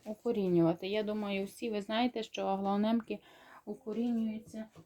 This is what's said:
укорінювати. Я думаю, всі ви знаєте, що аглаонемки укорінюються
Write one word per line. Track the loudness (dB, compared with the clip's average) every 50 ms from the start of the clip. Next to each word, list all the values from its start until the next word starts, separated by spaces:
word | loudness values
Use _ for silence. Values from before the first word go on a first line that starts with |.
| -12
укорінювати. | -12 -10 -4 -2 -2 0 2 2 4 6 6 6 6 4 2 -2
Я | -2 0 0 0
думаю, | 0 -2 -2 -2 -2 -2 -2 -2
всі | -4 -6 -6 -4 -2
ви | -2 -2
знаєте, | -2 -2 0 0 0 0 0 -4 -8
що | -6 -6 -4 -2
аглаонемки | 0 0 0 0 0 2 2 2 2 2 0 0 -4 -8 -8 -8 -18 -20 -20 -20 -20 -20 -18 -12
укорінюються | -12 -12 -10 -8 -6 -4 -2 -2 0 0 0 -2 -2 -4 -6 -12 -14 -14 -14 -14 -14 -16 -20 -20